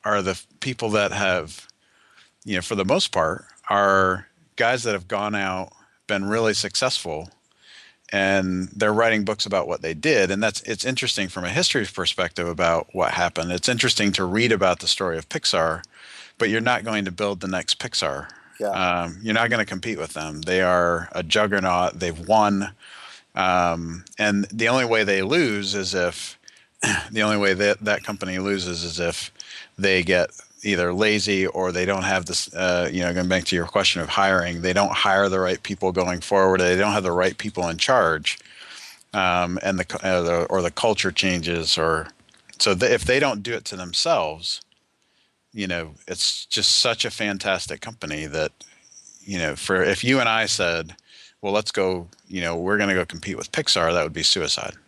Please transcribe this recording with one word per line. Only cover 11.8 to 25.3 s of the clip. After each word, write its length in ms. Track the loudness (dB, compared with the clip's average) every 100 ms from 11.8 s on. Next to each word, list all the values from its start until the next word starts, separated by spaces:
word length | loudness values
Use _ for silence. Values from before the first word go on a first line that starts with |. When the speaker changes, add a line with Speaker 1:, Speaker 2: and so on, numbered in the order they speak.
| -2
Speaker 1:
perspective 560 | -4 -4 -2 -4 -2 -4
about 400 | 0 2 2 0
what 180 | -2 0
happened. 380 | 2 -2 -2 -4
It's 180 | -2 -2
interesting 420 | 0 0 0 0
to 100 | 0 0
read 260 | 2 2
about 280 | 4 4 2
the 80 | -2
story 300 | -2 -2 -4
of 100 | -6
Pixar, 520 | -4 0 2 2 -2 -8 -20 -20 -20 -20 _
but 120 | 0
you're 120 | 2
not 220 | 2 0
going 220 | 0 -2 -2
to 60 |
build 280 | -2 -2 -2
the 80 | -4
next 320 | -4 -2 -4
Pixar. 500 | -2 -2 -2 -4 -10 -18 -20 -6
Speaker 2:
Yeah. 80 | -2
Speaker 1:
Um, 480 | 0 0 0 -2 -6
you're 100 | -2
not 160 | 0 2
gonna 160 | 0 -2
compete 320 | -4 -6 -6
with 160 | -6
them. 280 | -8 -8 -8
They 200 | 0 2
are 480 | 4 4 4 0 -2
a 100 | -8
juggernaut. 760 | -2 0 2 2 2 2 0 -2
They've 280 | -6 -6 2
won. 460 | 4 4 2 -2 -10 -20 -20 -20 -20 _ -2
Um, 680 | 2 4 2 0 -4 -10 -14 -2
and 260 | 0 2 -2
the 140 | 0 2
only 160 | 2 4
way 180 | 2
they 200 | 4 2
lose 500 | 2